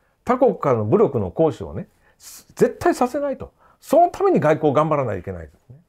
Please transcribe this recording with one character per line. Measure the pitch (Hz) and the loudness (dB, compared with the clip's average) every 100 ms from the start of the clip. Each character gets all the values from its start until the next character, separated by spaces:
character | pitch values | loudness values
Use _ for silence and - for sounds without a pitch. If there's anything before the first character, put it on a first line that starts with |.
| _ _ | _ _
他 | - 254 | -4 2
国 | 254 180 | 2 2
か | 147 | 0
ら | 117 | 0
の | 107 | 2
武 | 202 | 2
力 | 175 120 | 2 0
の | 95 | -4
行 | - 160 | 0 -2
使 | 123 | -2
を | 80 | -10
ね、 | 82 - _ _ _ | -12 -14 _ _ _
絶 | - - _ - 247 - | -20 -20 _ -2 -2 0
対 | 349 | -2
さ | - 247 | 0 -4
せ | 294 | -4
な | 285 | -6
い | 262 | -8
と。 | - _ _ _ | -14 _ _ _
そ | - 302 | 0 4
の | 349 | 4
た | - | 2
め | 392 | 0
に | 254 | 2
外 | 147 | 2
交 | 156 151 | 2 2
を | |
頑 | 135 156 | 2 0
張 | 147 | -2
ら | |
な | 123 | -4
い | 95 | -6
と | |
い | |
け | 98 | -10
な | 87 | -14
い | |
で | 78 | -16
す | _ - | _ -20
ね。 | 135 | -20